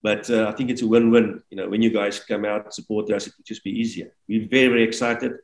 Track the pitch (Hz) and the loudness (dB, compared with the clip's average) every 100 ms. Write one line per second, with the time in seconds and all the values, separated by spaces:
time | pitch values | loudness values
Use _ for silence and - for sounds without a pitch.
0 | 107 104 107 117 110 104 127 123 117 117 | 0 -2 0 0 0 -2 -4 -2 2 4
1 | 117 117 107 95 _ 98 95 104 113 107 | 6 4 4 -4 _ -10 -4 0 2 2
2 | 101 101 - 104 104 104 104 - - 107 | -2 -4 -6 -4 -2 -4 -6 -16 -6 -4
3 | 104 101 - _ - 110 98 104 113 92 | -2 -4 -4 _ -16 -12 -8 -4 -4 -6
4 | - _ - 110 107 131 131 117 113 - | -14 _ -4 -4 0 4 4 4 2 0
5 | 120 113 127 - | -2 -2 -4 -8